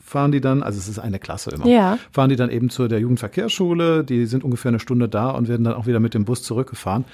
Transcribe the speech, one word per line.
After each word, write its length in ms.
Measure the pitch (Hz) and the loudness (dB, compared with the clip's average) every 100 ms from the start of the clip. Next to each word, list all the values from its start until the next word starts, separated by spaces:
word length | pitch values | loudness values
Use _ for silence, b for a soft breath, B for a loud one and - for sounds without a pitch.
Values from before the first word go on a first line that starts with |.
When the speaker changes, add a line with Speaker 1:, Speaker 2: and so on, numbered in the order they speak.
Speaker 1:
fahren 280 | - 143 143 | -8 0 2
die 80 | 143 | 2
dann, 220 | 135 135 | 2 0
also 160 | - 101 | -2 -6
es 100 | 95 | -8
ist 100 | 107 | -8
eine 200 | 110 95 | -6 -6
Klasse 320 | - 101 - | -8 -10 -8
immer, 160 | - 240 | 0 4
Speaker 2:
Ja. 320 | 240 185 233 B | 6 4 0 B
Speaker 1:
fahren 180 | - 135 | 2 2
die 60 | 131 | 2
dann 120 | 123 | 0
eben 220 | 117 123 | 0 -2
zu 180 | - 120 | -2 -2
der 100 | 110 | 0
Jugendverkehrsschule, 1040 | 120 123 104 - 220 - 180 170 170 160 | 0 -2 -2 -4 -2 0 0 2 2 2
die 200 | 139 120 | 2 0
sind 180 | 117 131 | 0 0
ungefähr 280 | 135 120 127 | -2 -2 0
eine 100 | 117 | 0
Stunde 260 | - 123 120 | 0 0 0
da 220 | 107 123 | 0 -2
und 180 | 135 117 | -2 -2
werden 160 | 120 | 0
dann 100 | 117 | 0
auch 120 | 120 117 | -2 0
wieder 140 | 120 | 2
mit 140 | 113 | 2
dem 100 | 113 | 0
Bus 180 | 104 123 | -2 -2
zurückgefahren. 640 | - 113 135 - - 95 - | -4 -4 -6 -6 -4 -4 -4